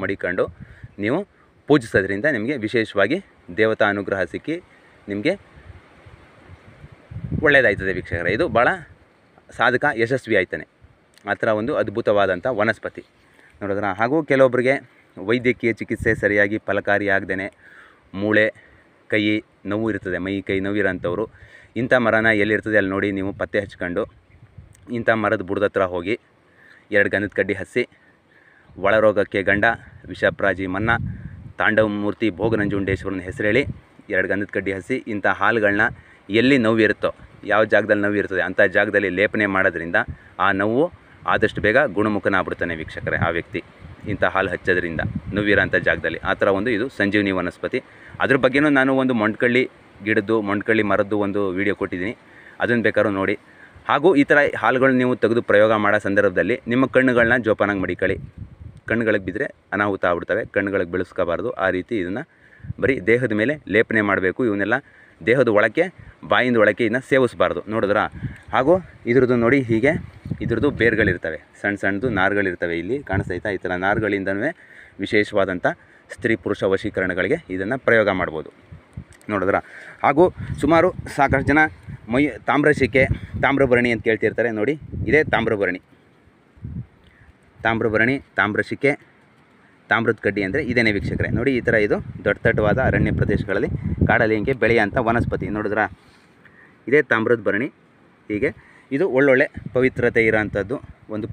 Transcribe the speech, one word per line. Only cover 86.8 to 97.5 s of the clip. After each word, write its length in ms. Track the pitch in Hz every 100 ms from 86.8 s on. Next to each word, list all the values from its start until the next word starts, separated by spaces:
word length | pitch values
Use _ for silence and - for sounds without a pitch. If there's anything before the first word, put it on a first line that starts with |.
| - _ _ _ - _ _ - 113
ತಾಮ್ರಭರಣಿ, 500 | 113 113 107 113 139 - -
ತಾಮ್ರಶಿಕೆ, 540 | 101 101 - 113 139 - _ _ _ _ _ _ _ _ -
ತಾಮ್ರದ 300 | 107 113 110
ಕಡ್ಡಿ 180 | 107 101 95
ಅಂದರೆ 160 | 143 123
ಇದೇನೇ 200 | 120 113 101
ವೀಕ್ಷಕರೇ. 340 | - 95 85 -
ನೋಡಿ, 140 | 131 123
ಈ 20 | 120
ಥರ 100 | 113 104
ಇದು 100 | 190 - -
ದೊಡ್ಡ 140 | 104 104 117
ದಟ್ಟವಾದ 320 | 113 104 113 120
ಅರಣ್ಯ 240 | 101 107 80
ಪ್ರದೇಶಗಳಲ್ಲಿ 500 | 95 101 - 98 151 - - - 123
ಕಾಡಲ್ಲಿ 260 | 113 110 107
ಹಿಂಗೆ 160 | 101 135
ಬೆಳೆಯೋಂಥ 360 | 110 117 101 131 113
ವನಸ್ಪತಿ. 380 | 117 - 98 95 107
ನೋಡಿದ್ರಾ? 280 | 107 107 101 - _ _ _ _ - _ - _ -
ಇದೇ 120 | 147 143
ತಾಮ್ರದ 300 | 113 110 117
ಭರಣಿ. 200 | 101